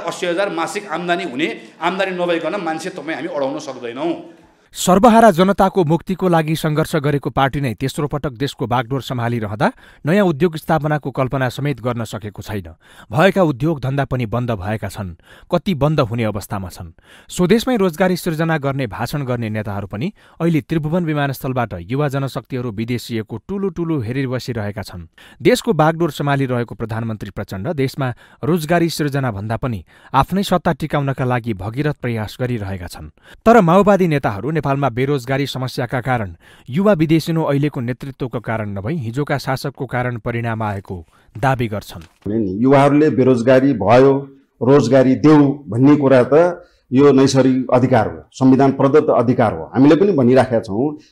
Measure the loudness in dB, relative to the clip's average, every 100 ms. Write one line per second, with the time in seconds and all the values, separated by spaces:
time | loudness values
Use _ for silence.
0 | -4 -6 -4 -2 -2 -2 -6 -6 -8 -6
1 | -2 -4 -4 -4 -6 -6 -16 -6 -4 -2
2 | -4 -2 -2 -2 -4 -6 -6 -6 -8 -10
3 | -10 -8 -8 -6 -4 -6 -10 -12 -12 -6
4 | -6 -6 -10 -20 _ _ _ -4 2 6
5 | 6 8 6 6 2 2 2 2 2 0
6 | -2 -4 0 0 0 -2 -2 -2 -2 -2
7 | -2 -2 -2 0 0 0 -4 -4 -6 -4
8 | -6 -6 -8 -6 -8 -6 -2 -2 -2 -6
9 | -6 -6 -4 -4 -4 -2 -2 -2 -14 _
10 | 0 2 2 2 0 -2 -2 0 0 -2
11 | -4 -4 -2 -2 -2 -2 -4 -4 -4 -4
12 | -6 -8 -10 -12 -8 -8 -10 -16 _ -20
13 | -4 2 4 4 0 0 -2 -2 -4 -4
14 | -2 -4 -4 -4 -4 -4 -4 -6 -6 -8
15 | -10 -12 _ -20 -4 -4 -2 0 0 0
16 | 0 -2 -2 -4 -8 -8 -10 -12 -18 -20
17 | _ -20 -10 -2 2 2 2 0 0 0
18 | 0 0 -4 -4 -2 -2 -2 -4 -6 -6
19 | -8 -6 -4 -4 -4 -6 -6 -8 -8 -8
20 | -8 -8 _ -4 -2 0 -2 -4 -2 -2
21 | -2 -2 -2 -4 -6 -4 -4 -6 -6 -4
22 | -2 -2 -6 -8 -8 -8 -6 -6 -4 -6
23 | -4 -6 -6 -10 -8 -6 -4 -4 -4 -4
24 | -4 -4 -4 -4 -6 -6 -6 -8 -10 -14
25 | -16 _ -18 -2 2 2 0 2 2 2
26 | -2 -2 -2 0 0 -2 -4 -6 -8 -6
27 | -6 -8 -10 -10 -10 -8 -6 -2 -4 -2
28 | -6 -6 _ _ -2 0 2 2 2 0
29 | -2 -2 -2 -4 -4 -4 -4 -6 -10 _
30 | -2 0 2 0 0 0 0 -2 -2 -2
31 | -2 -2 -2 -2 -2 -6 -6 -4 -4 -4
32 | -4 -6 -6 -6 -6 -4 -6 -8 -10 -14
33 | -18 -20 _ -2 4 6 6 4 4 4
34 | 2 0 -2 -4 -4 -4 -2 -2 -2 -2
35 | -2 -2 -2 -4 -4 -6 -6 -6 -6 -4
36 | -2 -2 -4 -10 _ -20 -8 0 2 2
37 | 4 2 2 -2 0 0 0 -2 -6 -6
38 | -10 -10 -8 -6 -4 -4 -4 -6 -6 -6
39 | -6 -4 -4 -4 -4 -6 -6 -8 -6 -4
40 | -4 -6 -6 -4 -4 -4 -4 -6 -8 -12
41 | -14 _ _ -4 -2 -2 -2 -6 -10 -16
42 | -20 _ -6 -4 -2 0 4 6 6 6
43 | 4 4 4 4 4 4 4 2 4 6
44 | 6 4 -2 -16 _ -2 4 4 6 4
45 | 4 4 6 6 6 2 -4 2 6 6
46 | 6 4 6 4 4 0 -12 _ -2 4
47 | 6 6 6 4 4 2 2 2 4 2
48 | 0 -4 -16 2 6 6 6 2 4 4
49 | 4 2 2 2 2 0 -4 4 6 6
50 | 4 4 4 4 4 0 -2 -2 -4 -6
51 | _